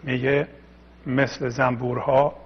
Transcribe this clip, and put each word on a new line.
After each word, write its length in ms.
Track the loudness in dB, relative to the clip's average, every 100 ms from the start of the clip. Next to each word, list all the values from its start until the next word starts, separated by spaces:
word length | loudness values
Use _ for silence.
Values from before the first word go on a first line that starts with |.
میگه 440 | -4 -2 2 0 0 -10 -20 -20 -20 -14 -4
مثل 420 | 0 0 -2 -6
زنبورها 840 | 0 0 0 -4 -2 2 4 2 -2